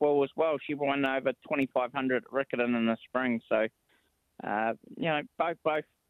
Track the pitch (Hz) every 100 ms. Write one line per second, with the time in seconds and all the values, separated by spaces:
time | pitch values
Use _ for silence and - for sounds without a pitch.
0 | 147 147 139 - 160 147 - 147 143 139
1 | 139 135 131 123 - 147 135 131 123 139
2 | 131 127 - 127 139 123 120 120 113 113
3 | - 127 127 117 - 110 110 _ _ _
4 | _ _ _ - - 101 113 110 - -
5 | 165 151 139 - 170 165 156 151 - _
6 | _